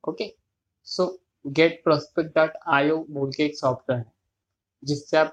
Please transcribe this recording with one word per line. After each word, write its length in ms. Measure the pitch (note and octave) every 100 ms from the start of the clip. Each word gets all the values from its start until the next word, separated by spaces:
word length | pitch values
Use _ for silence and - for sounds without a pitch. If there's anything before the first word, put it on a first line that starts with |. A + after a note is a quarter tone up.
| -
ओके, 260 | - G#3 - _ _ _ _ -
so 240 | - F#3 F#3 _ _ C#3
गेट 380 | C#3 E3 E3
प्रॉस्पेक्ट 500 | E3 D3 - - D#3 D#3+
डॉट 160 | D#3 - E3+
आईओ 380 | C#3+ D3+ D#3+ D#3+
बोल 220 | C#3+ C#3
के 120 | C3+
एक 140 | D3+ D3
सॉफ्टवेयर 420 | C3+ B2 - B2
है, 120 | A#2 _ _ _ _ _ _ _
जिससे 320 | C3+ C#3+ - D#3
आप 160 | D#3